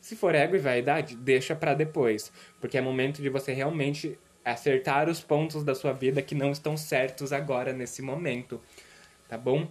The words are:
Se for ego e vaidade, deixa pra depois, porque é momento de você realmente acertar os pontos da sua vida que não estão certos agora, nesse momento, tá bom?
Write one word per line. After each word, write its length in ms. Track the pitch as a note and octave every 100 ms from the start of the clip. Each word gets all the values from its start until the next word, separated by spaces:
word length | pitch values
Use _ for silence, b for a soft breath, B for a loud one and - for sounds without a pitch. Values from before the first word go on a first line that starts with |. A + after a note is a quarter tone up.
Se 140 | - A3+
for 200 | F#3+ D#3+
ego 200 | D#3 F#3
e 40 |
vaidade, 560 | C#3+ B2 B2 D#3 D3 A#2+
deixa 400 | B2+ C3 C3+ D#3
pra 180 | D#3
depois, 600 | C3+ D#3 D#3 B2 G#2+ - B B B
porque 180 | - C3+
é 40 |
momento 400 | B2+ C3 C3 D3
de 80 | C#3
você 240 | C3+ C3+
realmente 680 | C3 C#3 E3 C#3 D3 D#3 - _ _
acertar 680 | - A#2 - C3 C3+ C#3 D#3
os 100 | E3
pontos 420 | - D3 D#3+ D#3
da 140 | D3 C3
sua 160 | D3
vida 300 | C3 C3 C#3
que 120 | C#3
não 180 | D3 C#3
estão 260 | C#3+ D#3 D#3
certos 560 | D#3 C#3+ C3 - C#3
agora, 400 | C#3+ D3 B2+ C3
nesse 280 | C3 A#2+ -
momento, 600 | C3+ C3 - B2 B2 A#2+ B B B B B B _
tá 100 | A#2
bom? 300 | B2+ C3+ E3